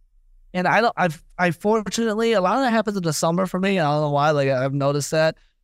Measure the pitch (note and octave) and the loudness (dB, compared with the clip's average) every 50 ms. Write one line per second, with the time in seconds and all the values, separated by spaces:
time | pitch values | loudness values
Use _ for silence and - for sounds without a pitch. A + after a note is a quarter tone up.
0 | _ _ _ _ _ _ - - - - - F3+ F3+ E3+ D#3 G3+ A#3 A3+ - - | _ _ _ _ _ _ -20 -20 -20 -8 -6 -2 0 2 2 2 2 2 0 0
1 | F3+ F3 D3 - - _ - - F3+ F3 D#3+ - - G#3 A3 A3 G3+ G3 - A3+ | -2 -2 -2 -6 -14 _ -4 -2 -2 -2 -2 -2 0 0 0 0 0 -2 -4 -2
2 | A#3 A3 G#3 A3 A#3 A3+ A3+ G3 F3+ F3+ G#3+ C4 C4+ A#3+ A3+ A3+ G3+ G#3+ G#3 G3 | -2 -2 -2 0 0 2 2 2 2 2 0 0 0 2 0 0 0 -2 -4 -2
3 | E3+ D#3+ D3 - F3+ E3 E3+ F#3 F#3+ F3 - F3+ F#3+ G3+ G3 F#3 D#3 C#3+ D3 D3+ | -2 -4 -2 0 0 0 0 0 -2 -2 -2 -2 -2 0 0 0 0 0 0 0
4 | D3+ D3 C#3+ C#3+ D3 D#3 D3+ C#3+ C#3 C3+ C3 B2+ C3 C#3 C3+ C#3+ C#3 C#3 C#3+ D3 | 0 0 0 2 2 2 2 2 2 0 0 0 -2 -2 -2 0 0 0 0 -2
5 | C#3 - E3 D#3 D#3+ D#3+ - - _ _ _ _ | -2 -2 0 0 0 0 -2 -6 _ _ _ _